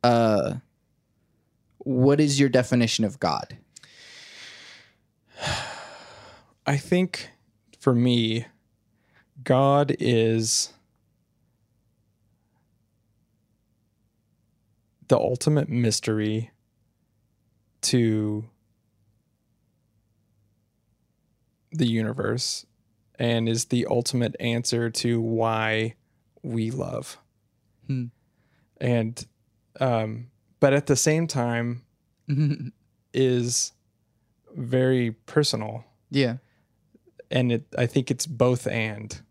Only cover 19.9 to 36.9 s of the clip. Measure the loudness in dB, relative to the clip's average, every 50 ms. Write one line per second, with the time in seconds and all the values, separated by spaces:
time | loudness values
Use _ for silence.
19.9 | _ _ _ _ _ _ _ _ _ _ _ _ _ _ _ _ _ _ _ _
20.9 | _ _ _ _ _ _ _ _ _ _ _ _ _ _ _ _ -2 0 0 0
21.9 | 2 0 -2 -2 -4 -4 -4 -4 -4 -4 -4 -6 -8 -10 -12 _ _ _ _ _
22.9 | _ _ _ _ _ -4 -2 0 0 0 0 -2 -2 -2 -2 _ -2 -2 0 0
23.9 | -2 -2 -2 -2 -2 -2 -2 -2 -4 -4 -4 -2 -2 -2 -2 -2 -2 -2 -2 -2
24.9 | -4 -4 -2 0 0 0 0 -2 0 0 0 0 0 0 0 0 0 0 -2 -4
25.9 | -6 _ _ _ _ _ _ _ _ _ -10 -6 -4 -2 -2 -4 -4 -6 -6 -6
26.9 | -6 -8 -10 -10 -16 -20 _ _ _ _ _ _ _ _ _ _ _ _ _ -6
27.9 | -6 -6 -6 -8 _ _ _ _ _ _ _ _ _ _ _ _ _ _ -2 0
28.9 | 0 0 0 -2 -6 -10 -16 _ _ _ _ _ _ _ _ _ _ -2 0 0
29.9 | 0 0 -2 -4 -8 -10 -14 -18 _ _ _ _ _ _ 4 4 4 4 2 2
30.9 | 0 2 2 2 2 2 0 -2 -2 -2 -2 -2 -2 -2 -4 -4 -6 -8 _ _
31.9 | _ _ _ _ _ _ _ -4 -2 0 0 0 0 -4 -8 -14 -14 _ _ _
32.9 | _ _ _ _ -2 0 2 2 2 0 0 -2 -2 -4 -4 -6 _ _ _ _
33.9 | _ _ _ _ _ _ _ _ _ _ _ _ -12 -10 -6 0 0 2 2 4
34.9 | 2 2 0 -2 -4 _ _ -4 0 0 0 0 -2 -4 -6 -8 -10 -14 -16 _
35.9 | _ _ _ _ 0 2 2 2 0 -6 _ _ _ _ _ _ _ _ _ _